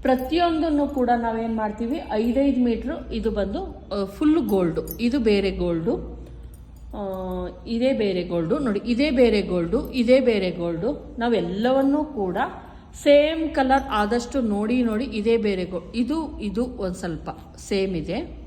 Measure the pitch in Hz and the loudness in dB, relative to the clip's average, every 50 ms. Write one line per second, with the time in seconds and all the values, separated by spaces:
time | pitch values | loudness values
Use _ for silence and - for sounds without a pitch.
0 | - 262 254 254 254 262 311 339 349 349 330 320 302 330 302 285 294 277 - 262 | 4 4 2 2 2 -2 0 2 2 2 2 2 0 0 2 2 0 0 0 0
1 | 247 233 240 233 233 226 226 226 226 226 226 220 214 214 202 - 233 233 277 339 | 2 2 2 2 2 -2 -2 -2 -2 -2 -2 -2 -2 -4 -4 -4 -4 -4 -4 -4
2 | - - 220 214 226 240 233 262 277 285 247 247 247 240 226 214 - 254 - - | -4 -4 -2 0 0 2 2 4 4 4 4 4 2 2 2 0 -2 -6 -6 -6
3 | - - - 220 202 226 202 202 196 196 202 311 381 349 - - - - - 202 | -8 -6 -6 -2 -2 -2 0 0 -2 -2 -2 -6 -6 -8 -10 -14 -10 -8 -4 -4
4 | 196 190 - - 311 302 311 339 262 208 208 190 180 170 160 - - - - - | -4 -4 -4 0 2 4 4 4 2 2 2 2 2 2 0 -2 -6 -6 -6 -2
5 | 226 240 233 294 226 220 208 196 196 196 185 185 175 175 170 165 160 208 302 - | 0 0 2 2 4 4 4 4 2 0 0 0 -2 0 0 0 0 -2 -2 -2
6 | - - - - - - - - - - - - - - - - - - - 214 | -4 -10 -12 -14 -14 -16 -16 -16 -16 -16 -18 -18 -20 -20 -18 -18 -16 -14 -10 -8
7 | 202 196 190 190 185 185 185 185 180 175 175 - - - 233 226 247 269 269 214 | -8 -6 -6 -6 -6 -6 -6 -6 -6 -8 -10 -12 -8 -6 -2 0 2 2 2 2
8 | 220 196 185 180 170 160 175 170 165 160 220 285 277 247 202 208 - 233 240 220 | 2 0 0 0 -2 -2 -2 -2 2 2 0 0 2 0 0 -2 0 0 2 2
9 | 285 311 269 254 247 233 214 208 190 180 180 180 170 170 180 254 294 - - 262 | 2 2 6 6 6 6 6 2 2 0 0 0 0 0 0 -2 -2 -2 -2 0
10 | 233 226 254 269 254 240 226 202 190 180 165 175 170 170 170 160 175 240 294 - | 4 6 6 6 6 4 2 2 0 -2 -2 -2 -4 -4 -4 -2 -2 -2 -4 -4
11 | - - - - 226 240 233 196 170 175 180 196 220 247 262 269 269 277 277 302 | -8 -12 -8 -4 0 0 2 2 0 -2 -4 0 0 2 2 4 4 2 2 2
12 | 302 302 285 240 196 180 175 202 262 359 - - - - - - - - - - | 0 -2 -4 -4 -4 -2 -2 -2 -4 -4 -6 -12 -16 -18 -20 -20 -20 -20 -20 -2
13 | - 302 285 285 294 302 330 320 320 294 285 294 262 262 262 277 269 - - 214 | 6 8 8 8 8 6 0 0 -2 -2 0 0 2 4 4 2 2 0 0 0
14 | 208 208 233 240 233 - - 277 240 220 208 202 214 220 247 254 247 233 220 214 | 0 2 0 -2 -2 -2 -4 -2 0 0 0 0 0 0 0 0 0 0 0 -2
15 | 262 - 208 214 202 226 233 233 208 214 196 185 180 170 185 175 - - - 233 | -4 -4 -4 -2 2 2 2 2 2 0 0 -2 -4 -4 -6 -8 -10 -6 -4 -2
16 | 247 214 294 320 311 - - - - 208 180 214 247 254 254 - 202 185 180 - | -2 0 0 -2 -4 -6 -8 -6 -8 -6 -2 -2 -4 -4 -4 -6 -6 -6 -6 -4
17 | - 175 160 151 - - 160 - - - - - - - 220 196 190 190 185 165 | -6 -6 -6 -6 -8 -10 -12 -12 -14 -20 -20 -18 -8 -4 -2 0 0 0 -2 -4
18 | 147 - 170 240 349 - - - - | -4 -4 -6 -6 -6 -8 -12 -14 -16